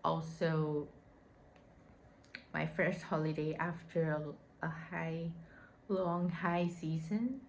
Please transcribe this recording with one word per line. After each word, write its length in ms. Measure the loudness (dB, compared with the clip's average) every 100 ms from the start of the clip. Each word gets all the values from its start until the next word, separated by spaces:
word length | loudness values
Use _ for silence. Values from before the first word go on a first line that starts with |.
| 2
also 760 | 2 -2 0 2 4 2 0 -4 -12 -20 -20 -20 -20 -20 -20 -20 -20 -20 -20 -20 -20 -14 -14 -6 -2
my 80 | -2 2
first 260 | 2 2 0
holiday 400 | 2 2 2 0 0 -2
after 340 | -4 -2 2 4 2 -2 -8 -16 -6 -4
a 20 | -4 -6
high, 320 | -4 -4 -2 -4 -6 -14 -20 -20 -20 -2
long 420 | 0 2 2 0 2
high 240 | 2 2 2 0
season 460 | -2 -2 0 0 0 -2